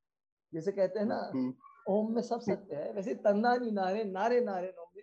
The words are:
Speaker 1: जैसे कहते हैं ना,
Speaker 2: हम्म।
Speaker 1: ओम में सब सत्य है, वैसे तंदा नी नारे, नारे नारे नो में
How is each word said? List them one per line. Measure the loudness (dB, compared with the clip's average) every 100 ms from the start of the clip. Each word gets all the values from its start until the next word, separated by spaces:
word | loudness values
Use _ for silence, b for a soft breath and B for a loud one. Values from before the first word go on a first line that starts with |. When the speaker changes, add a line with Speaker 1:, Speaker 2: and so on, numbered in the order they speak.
| _ _ _ _ _
Speaker 1:
जैसे | -4 -2
कहते | 2 0 2
हैं | 0
ना, | 0 -2
Speaker 2:
हम्म। | -2 -2 -4 -16 -8 0
Speaker 1:
ओम | 2 2
में | -2
सब | -2 -2
सत्य | -2 -4 -4 -8
है, | -6
वैसे | -6 -4
तंदा | 2 4 4 4 2
नी | 2
नारे, | 0 0 0
नारे | -2 -2 2 2
नारे | 2 -2 -4
नो | -8 -16
में | -18